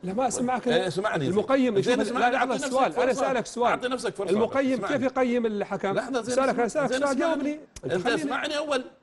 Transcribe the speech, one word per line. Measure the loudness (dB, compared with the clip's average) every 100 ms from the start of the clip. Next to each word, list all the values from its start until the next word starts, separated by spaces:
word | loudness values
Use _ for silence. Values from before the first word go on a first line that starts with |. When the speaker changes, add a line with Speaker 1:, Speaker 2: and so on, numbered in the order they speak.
Speaker 1:
لا، | -4
ما | -2 0
أسمعك. | 0 -2 0 2
Speaker 2:
إيه، | 2 0
اسمعني. | -2 -2 0 0
Speaker 1:
المقيم | 0 2 2 4 2
Speaker 2:
زين، | 2
Speaker 1:
يشوف، | 2 0
Speaker 2:
اسمعني، | 2 2
Speaker 1:
لا، | 2
لحظة، | 0
Speaker 2:
أعطي |
نفسك | 0 0
Speaker 1:
سؤال. | 2
أنا | 2 2 0
Speaker 2:
فرصة. |
Speaker 1:
سألك | 2 0 0 -2
سؤال. | 0 0
Speaker 2:
أعطي | 2 -2
نفسك | -2 -4 -4
فرصة. | 0
Speaker 1:
المقيم | 2 2 2 0
Speaker 2:
اسمعني. | 0 0
Speaker 1:
كيف | 0
يقيم | 0 0 0 2 0
الحكم؟ | -2 -4 -2 -2
Speaker 2:
لحظة، | -2 -2 -4
زين، | 0 0
Speaker 1:
سألك، | 2
أنا | 2 0
Speaker 2:
اسمع-، |
Speaker 1:
سألك | 0 0
Speaker 2:
زين، | 0
Speaker 1:
سؤال، | 0
Speaker 2:
اسمعني. | 0
Speaker 1:
جاوبني. | 0 0 -2 -4 -10 -10 -4
Speaker 2:
أنت | 0
Speaker 1:
خليني | 0 0
Speaker 2:
اسمعني | 0 -2 -2 -4
أول. | -2 -2 -4 -16